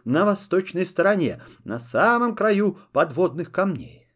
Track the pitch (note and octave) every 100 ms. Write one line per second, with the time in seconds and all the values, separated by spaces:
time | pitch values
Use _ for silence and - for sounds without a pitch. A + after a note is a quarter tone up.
0 | - C#3+ G3+ G3+ - F3+ F#3+ E3+ F#3 -
1 | G3 G3+ C#3 - - - - A2+ - A2
2 | G3+ A#3+ A#3+ A3 G#3+ G3+ G#3 - - C3
3 | E3 C3+ F3+ C#3+ E3 - G3 F3+ A#2+ -
4 | _